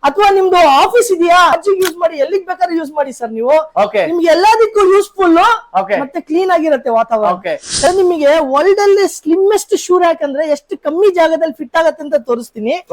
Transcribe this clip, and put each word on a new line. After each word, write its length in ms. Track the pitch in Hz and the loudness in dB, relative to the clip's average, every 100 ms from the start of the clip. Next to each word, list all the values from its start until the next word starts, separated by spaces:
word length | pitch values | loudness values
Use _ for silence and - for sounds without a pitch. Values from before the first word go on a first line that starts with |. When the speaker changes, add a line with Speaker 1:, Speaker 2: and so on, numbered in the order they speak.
Speaker 1:
ಅಥವಾ 260 | 285 294 403 | -4 2 2
ನಿಮ್ದು 260 | 392 381 349 | 2 2 4
ಆಫೀಸ್ 560 | 330 277 359 480 415 | 4 4 2 2 0
ಇದೆಯಾ, 400 | 359 339 349 339 | 0 2 4 4
ಅಜ್ಜಿಗೆ 260 | 330 392 381 | 2 0 0
ಯೂಸ್ 200 | 370 330 | -2 -2
ಮಾಡಿ, 200 | 339 311 | -4 -2
ಎಲ್ಲಿಗ್ 300 | 277 392 359 | -4 -4 -6
ಬೇಕಾದ್ರೂ 280 | 359 359 330 | -4 -4 -4
ಯೂಸ್ 160 | 294 | -6
ಮಾಡಿ 220 | 302 277 | -6 -6
ಸರ್ 180 | 240 233 | -8 -10
ನೀವು. 520 | 220 240 311 311 - | -6 0 0 0 -2
Speaker 2:
ಓಕೆ. 220 | 202 214 185 | -2 -2 -2
Speaker 1:
ನಿಮ್ಗೆ 220 | 349 330 | -2 0
ಎಲ್ಲದಕ್ಕೂ 640 | 320 403 440 427 415 381 | 2 2 2 2 2 2
ಯೂಸ್‌ಫುಲ್. 440 | 392 392 - 370 330 415 453 - 185 | 2 0 0 2 4 4 0 -2 -4
Speaker 2:
ಓಕೆ. 180 | 190 269 | -2 -2
Speaker 1:
ಮತ್ತೆ 200 | 269 330 | -4 -8
ಕ್ಲೀನ್ 320 | - 320 370 | -4 -2 0
ಆಗಿರತ್ತೆ 380 | 339 311 277 247 | -2 0 -2 0
ವಾತಾವರಣ. 440 | 226 226 226 208 | -2 0 -2 -2
Speaker 2:
ಓಕೆ. 480 | 180 180 156 - - | -4 -6 -8 -8 -2
Speaker 1:
ಸರ್, 140 | 285 381 | 0 2
ನಿಮಗೆ 320 | 359 339 285 | 0 2 2
ವರ್ಲ್ಡ್ 520 | 320 285 269 349 403 | 2 0 0 2 2
ಅಲ್ಲಿ 280 | 403 392 381 | 2 2 0
ಸ್ಲಿಮ್ಮೆಸ್ಟ್ 680 | - 311 339 392 427 - 392 | -4 -2 0 2 0 -2 -6
ಶೂ 220 | - 359 | -2 0
ರ್ಯಾಕ್ 240 | 349 330 | 0 -2
ಅಂದ್ರೆ 240 | 285 277 311 | -4 -4 -4
ಎಷ್ಟು 300 | 285 - - | -4 -6 -10
ಕಮ್ಮಿ 360 | 302 320 415 | -6 0 0
ಜಾಗದಲ್ಲಿ 400 | 349 320 320 320 | 2 0 0 -4
ಫಿಟ್ 240 | - 247 330 | -6 -6 -2
ಆಗತ್ತೆ 260 | 330 311 | -2 -4
ಅಂತ 120 | 294 294 | -4 -6
ತೋರಿಸ್ತೀನಿ. 720 | 233 240 233 226 214 349 - | -4 -6 -6 -8 -6 -6 -6